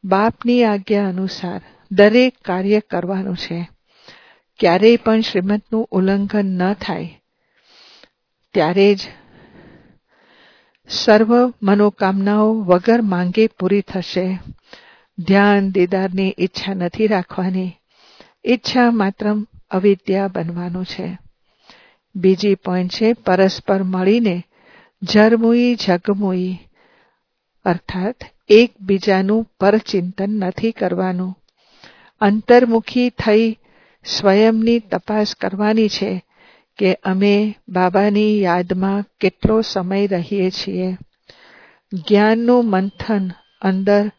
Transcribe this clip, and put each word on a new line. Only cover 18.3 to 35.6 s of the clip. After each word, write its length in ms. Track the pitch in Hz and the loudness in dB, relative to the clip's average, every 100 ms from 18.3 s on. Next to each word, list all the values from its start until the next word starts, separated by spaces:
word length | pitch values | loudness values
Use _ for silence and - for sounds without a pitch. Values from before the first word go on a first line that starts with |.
| _ | _
ઈચ્છા 460 | - 247 - 262 240 | -4 -2 0 2 2
માત્ર 440 | 233 196 - 208 214 214 - _ | 2 -2 -2 -4 -4 -6 -16 _
અવિદ્યા 580 | 185 202 196 - 190 196 | 0 2 0 -2 -2 -2
બનવાનું 560 | 185 165 170 180 180 | -6 -8 -8 -8 -8
છે. 340 | 180 - 180 180 - _ _ _ _ - _ _ _ 190 | -10 -10 -10 -12 -18 _ _ _ _ -20 _ _ _ 0
બીજી 380 | 185 185 208 | 2 2 0
પોઇન્ટ 360 | 190 190 180 180 | 0 -2 -2 -4
છે 220 | - 220 | 0 0
પરસ્પર 720 | 233 - 185 190 - - 196 | 0 0 2 2 0 -2 -2
મળીને 600 | 185 185 185 233 226 175 - _ _ - _ _ | 0 0 2 2 0 -2 -8 _ _ -20 _ _
ઝરમુઈ 720 | 180 214 220 226 226 240 240 | 0 4 4 4 2 2 2
ઝગમુઈ 840 | 240 - 180 - 196 202 185 185 180 - _ _ _ _ _ _ _ _ _ | 0 0 -2 0 -2 -2 -2 -4 -8 -14 _ _ _ _ _ _ _ _ _
અર્થાત 520 | 196 170 - 185 190 254 - _ _ | -10 -10 -10 -10 -8 -10 -20 _ _
એકબીજાનું 960 | 214 240 _ 190 196 208 190 190 220 226 _ | 4 4 _ -4 -2 0 0 0 -2 -4 _
પરચિંતન 680 | 196 214 - 196 180 - 202 | 0 0 0 -4 -4 -6 -6
નથી 420 | 214 185 - 226 | -4 -4 -4 -6
કરવાનું. 680 | - 190 180 185 180 185 185 _ _ _ _ - _ _ _ | -4 -6 -4 -4 -4 -8 -10 _ _ _ _ -20 _ _ _
અંતર્મુખી 880 | 208 214 - 240 247 226 - 247 247 | 0 0 4 6 6 0 -2 -2 -2
થઈ 480 | - - 214 226 220 _ _ _ _ | -2 2 2 2 -4 _ _ _ _
સ્વયંની 760 | - - 202 196 220 226 220 233 | -10 -2 2 4 4 2 0 0
તપાસ 580 | 196 185 - 214 208 - | -2 -8 -4 -4 -4 -4
કરવાની 520 | 196 196 | -8 -2